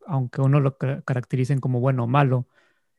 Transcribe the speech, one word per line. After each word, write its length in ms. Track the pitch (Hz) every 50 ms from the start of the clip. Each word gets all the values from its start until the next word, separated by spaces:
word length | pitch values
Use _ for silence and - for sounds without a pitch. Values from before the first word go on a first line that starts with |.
| - -
aunque 340 | 156 135 127 123 - 131
uno 180 | 135 135 139 147
lo 180 | 135 135 - -
ca-, 240 | 139 127 139 - -
caractericen 560 | - 131 123 117 - - 127 127 120 143 131
como 180 | - 131 123 120
bueno 240 | 120 139 135 127 117
o 40 | 117
malo, 420 | 131 143 139 131 131 127 127 - _ _ _ _ _ _ _ _ _